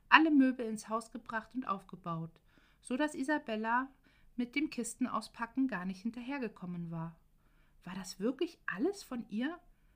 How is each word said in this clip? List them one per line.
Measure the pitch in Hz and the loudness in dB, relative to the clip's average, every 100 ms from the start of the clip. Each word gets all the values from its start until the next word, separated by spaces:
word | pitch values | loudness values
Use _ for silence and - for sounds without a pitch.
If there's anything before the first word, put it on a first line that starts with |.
| - | 8
alle | 269 320 | 8 10
Möbel | 294 262 254 226 | 8 6 4 -2
ins | 214 - | -4 -4
Haus | 220 220 | -4 -4
gebracht | 240 - 226 220 | -12 -8 -8 -6
und | 247 254 | -8 -4
aufgebaut, | 196 - 175 - 165 165 - _ _ _ _ | -6 -8 -12 -6 -6 -6 -12 _ _ _ _
so | - 247 | -6 -2
dass | 302 | -2
Isabella | 302 269 302 294 220 220 240 269 - _ _ - - | -2 -2 -2 -2 -4 0 0 0 -8 _ _ -12 -6
mit | 240 | -4
dem | 285 294 | -2 -2
Kistenauspacken | - 226 - 240 208 220 - 226 - 269 | -2 -6 -2 -2 -2 -6 -8 -6 0 0
gar | 202 | 0
nicht | 185 190 | -4 -6
hinterhergekommen | 226 233 240 277 226 - 180 175 170 | -6 -6 -6 -4 -4 -6 -10 -8 -6
war. | 165 165 165 _ _ _ - - - | -6 -8 -10 _ _ _ -20 -20 -18
War | - | -12
das | 190 185 - | -10 -10 -4
wirklich | 208 269 349 - - | -2 0 -4 -6 -8
alles | 180 294 403 | -2 -2 -2
von | - 247 214 | -8 -10 -8
ihr? | 208 262 339 - - - | -6 -6 -6 -14 -20 -20